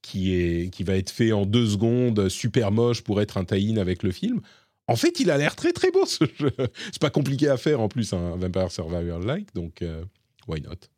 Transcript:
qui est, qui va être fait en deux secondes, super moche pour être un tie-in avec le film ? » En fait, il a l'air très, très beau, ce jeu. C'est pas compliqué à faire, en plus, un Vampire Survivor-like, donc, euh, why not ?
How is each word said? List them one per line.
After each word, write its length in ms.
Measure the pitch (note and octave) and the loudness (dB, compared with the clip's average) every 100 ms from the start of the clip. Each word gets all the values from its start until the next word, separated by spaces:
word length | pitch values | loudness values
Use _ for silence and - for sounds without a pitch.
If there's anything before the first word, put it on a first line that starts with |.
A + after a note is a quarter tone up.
qui 300 | - G2 F#2+ | -8 -2 0
est, 360 | F2+ F2 E2+ F2+ | 2 2 0 -4
qui 120 | - | -4
va 100 | F#2 F#2+ | 0 0
être 140 | F#2+ | -2
fait 220 | - A2+ | 0 2
en 120 | G#2+ G2 | 2 2
deux 200 | A2+ A2+ | 2 2
secondes, 640 | G2+ A2+ B2 B2 G#2+ F#2+ | 2 2 2 2 2 0
super 420 | - A#2+ C3 G#2+ | 0 0 0 2
moche 320 | G#2+ A#2+ A#2 | 2 2 0
pour 180 | - G2+ | 0 0
être 160 | G#2 G2+ | 0 -2
un 60 | |
tie-in 340 | F2+ G2+ G#2 A2 | -2 0 2 0
avec 240 | F2+ F#2 | 0 0
le 100 | G2 | -2
film ? » 280 | - G3+ A#3+ - _ _ _ - | -2 -2 -4 -6 _ _ _ -2
En 60 | A#2 | 2
fait, 240 | E4 F4 | 2 2
il 100 | G3+ | 2
a 60 | C#3+ | 4
l'air 180 | - | 2
très, 180 | - D#4+ | 0 -2
très 180 | F4 F#4+ | 2 2
beau, 160 | F4+ F#4+ | 2 0
ce 180 | - D#3+ - | 2 0 2
jeu. 120 | C#3+ - B2+ - - | -2 0 -4 -4 -14
C'est 80 | - | -2
pas 100 | D3+ | 0
compliqué 380 | D#3+ C3+ C3+ C#3+ | 0 0 2 2
à 100 | B2+ | 2
faire, 220 | - C#3+ | 2 2
en 60 | G#2+ | 0
plus, 240 | A#2+ G#2+ | -2 -2
un 220 | F#2 F2 E2+ | -2 -2 -2
Vampire 340 | F2+ F2+ F#2 | -2 0 -2
Survivor-like, 840 | - E2 F2 E2+ E2+ F#2+ D#3+ G3+ | -4 -6 -4 -4 -4 -4 -4 -6
donc, 280 | - E2+ - | -8 -8 -8
euh, 200 | E2+ D#2+ F2+ _ _ _ - | -8 -8 -12 _ _ _ -10
why 160 | D#2+ | -8
not ? 140 | - E2 - | -8 -14 -16